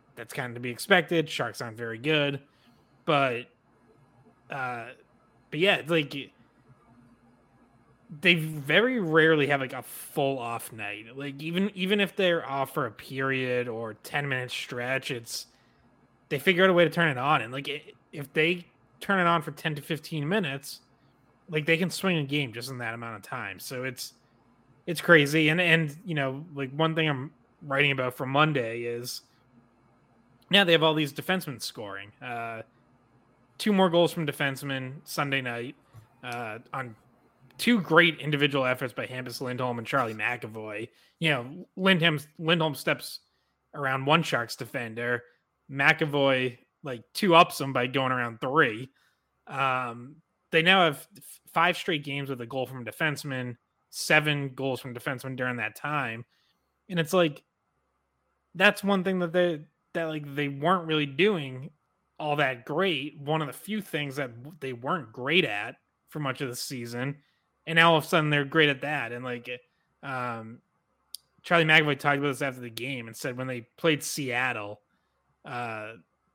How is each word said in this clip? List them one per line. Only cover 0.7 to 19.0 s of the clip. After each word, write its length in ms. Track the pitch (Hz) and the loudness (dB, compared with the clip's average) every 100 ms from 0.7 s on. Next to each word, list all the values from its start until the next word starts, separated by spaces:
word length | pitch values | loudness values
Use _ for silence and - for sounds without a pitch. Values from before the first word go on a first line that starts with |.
| 117 - 185 160 165 151 | -8 4 4 4 0 0
Sharks 320 | - 120 - | -2 -6 -6
aren't 160 | 120 110 | -10 -8
very 180 | 117 113 | -8 -6
good, 460 | 135 156 143 139 - _ _ _ _ _ - | 0 2 2 -2 -10 _ _ _ _ _ 0
but, 400 | 147 135 120 127 _ _ _ _ _ _ _ _ _ - | 2 2 -2 -10 _ _ _ _ _ _ _ _ _ -12
uh, 380 | 139 127 120 113 127 _ _ _ _ _ | -8 -6 -6 -10 -18 _ _ _ _ _
but 100 | 151 | 0
yeah, 160 | 190 156 | 2 2
it's 120 | 139 | 2
like, 260 | 170 143 143 123 _ _ _ _ - _ _ _ _ _ _ _ _ _ _ _ _ - 151 | 0 0 -8 -14 _ _ _ _ -20 _ _ _ _ _ _ _ _ _ _ _ _ -20 0
they 140 | 185 | 4
very 680 | 175 156 156 139 170 240 254 | 4 2 -6 2 4 4 2
rarely 460 | 170 160 160 156 139 | 4 6 8 6 4
have, 140 | 143 | 2
like, 120 | 131 | -2
a 100 | 131 | -8
full 560 | - - - 165 139 135 | -12 -14 -8 -2 0 0
off 360 | 117 117 - | -4 -8 -10
night. 320 | 113 101 104 113 131 | -10 -10 -10 -14 -12
Like, 240 | 139 139 | -10 -8
even, 300 | 156 175 202 | -4 0 -2
even 260 | 185 185 208 | -2 -2 0
if 140 | 196 - | 0 2
they're 300 | 185 165 123 | 2 2 0
off 280 | 139 135 | -4 -2
for 100 | 160 | -2
a 60 | 123 | -4
period 760 | - - 135 135 131 127 123 123 | -6 -12 -4 -2 0 0 -2 -2
or 280 | 113 113 | -6 -8
ten 340 | 107 - 147 143 | -10 -6 -4 -2
minute 220 | 127 123 | -4 -4
stretch, 600 | - - 123 123 135 135 | -8 -8 -6 -2 -4 -4
it's, 360 | 123 113 - - _ _ _ _ _ _ _ - | -8 -8 -12 -12 _ _ _ _ _ _ _ -8
they 100 | 143 | -2
figure 260 | - 175 | 2 6
out 60 | 190 | 6
a 40 | |
way 100 | 175 | 6
to 60 | 165 | 6
turn 180 | 170 165 | 4 0
it 80 | 127 | 2
on. 240 | 135 151 | 2 2
And, 100 | 113 | 0
like, 160 | 131 139 | -8 -8
i-, 220 | 147 - - _ | -10 -12 -20 _
if 180 | 160 139 | -14 -6
they 320 | 165 160 180 175 _ _ _ | 0 2 0 -6 _ _ _